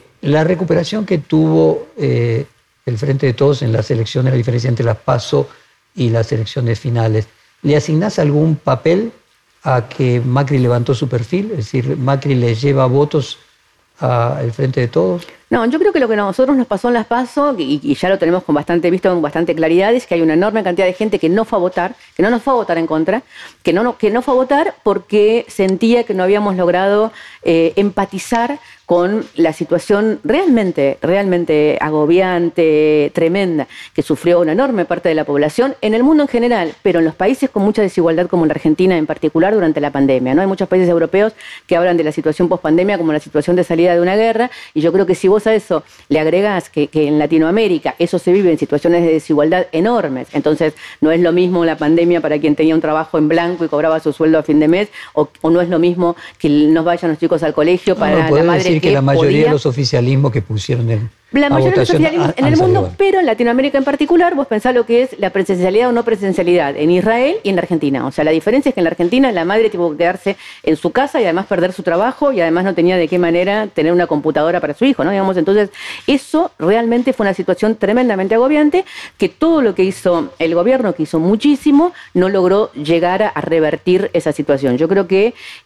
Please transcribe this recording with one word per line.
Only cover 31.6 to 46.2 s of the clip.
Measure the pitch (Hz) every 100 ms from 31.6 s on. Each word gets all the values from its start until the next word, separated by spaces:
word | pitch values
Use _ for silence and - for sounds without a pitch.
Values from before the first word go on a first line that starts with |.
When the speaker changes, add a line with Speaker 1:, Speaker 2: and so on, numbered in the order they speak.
| 151 139
Speaker 2:
agobiante, | 151 156 151 175 185 175 170 175 160 151 151 151 143
tremenda, | - 165 185 196 156 131 - -
que | -
sufrió | 147 151 170 175
una | 170
enorme | 175 269 220 165
parte | 175 175
de | 160
la |
población | 147 143 151 - 262 262
en | 214
el | 220
mundo | 254 311
en | 285
general, | 240 240 226 165 -
pero | 202 170
en | 160
los | 156
países | 190 262 269
con | 208
mucha | 202 214
desigualdad | 202 - 165 165 175
como | 180 160
la |
Argentina | 151 156 156 185 175
en | 156
particular | 156 156 160 180
durante | 214 170 151
la | 143
pandemia, | 139 139 131 127
¿no? | 143
Hay | 196
muchos | 190 185
países | 185 180
europeos | 170 165 196 220 - - - -
que | 170
hablan | 180 170
de |
la | 156
situación | 151 160 151 175
pospandemia | 180 160 160 190 202
como | 165
la | 151
situación | - 151 147 175
de |
salida | 175 165 175
de | 175
una | 175 202
guerra, | 226 220 247 - -
y | -
yo | 160
creo | 190 180
que | 185
si | 190
vos | 208 220
a |
eso | 220 - 165 - - _
le |
agregás | 151